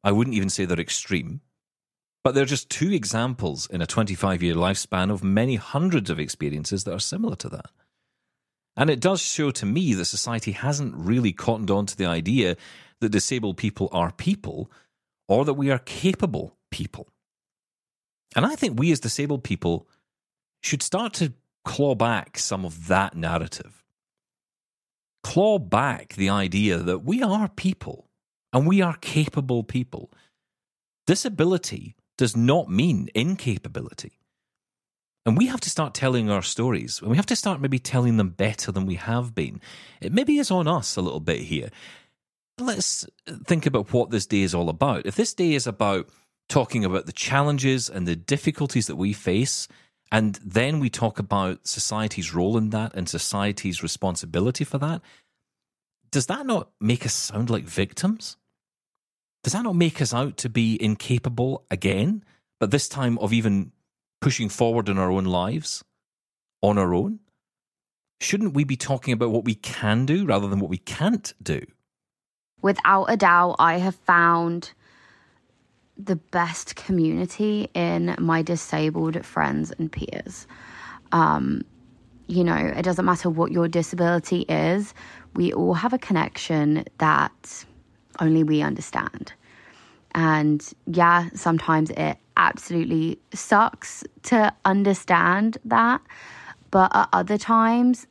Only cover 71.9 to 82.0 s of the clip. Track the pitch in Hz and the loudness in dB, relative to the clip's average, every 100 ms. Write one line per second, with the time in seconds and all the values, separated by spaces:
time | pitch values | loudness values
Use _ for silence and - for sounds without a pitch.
71.9 | _ _ _ _ _ _ _ 196 196 - | _ _ _ _ _ _ _ 0 2 4
72.9 | 196 - 214 190 175 180 - 165 170 190 | 4 2 4 6 6 4 4 4 4 0
73.9 | 185 - 175 170 170 170 170 - _ _ | -2 4 6 6 4 2 -4 -8 _ _
74.9 | _ - _ _ _ _ _ _ _ _ | _ -20 _ _ _ _ _ _ _ _
75.9 | - 196 170 _ 175 170 170 - - - | -14 -4 -4 _ -2 -2 -6 -12 -14 -2
76.9 | 180 160 160 180 - 214 208 208 - 170 | 2 2 2 -4 -2 0 0 -2 -2 0
77.9 | 175 170 - 165 165 165 170 - 156 156 | 0 0 0 2 2 0 -2 -2 0 0
78.9 | 165 160 160 - 165 151 - 156 - 160 | 0 -2 -4 -6 -2 0 0 -4 -4 -6
79.9 | - - - - - - - - - - | -6 -8 -8 -10 -16 -20 -20 -20 -18 -18
80.9 | - - 165 156 - 67 73 - - - | -20 0 2 4 2 0 -2 -6 -16 -20
81.9 | _ | _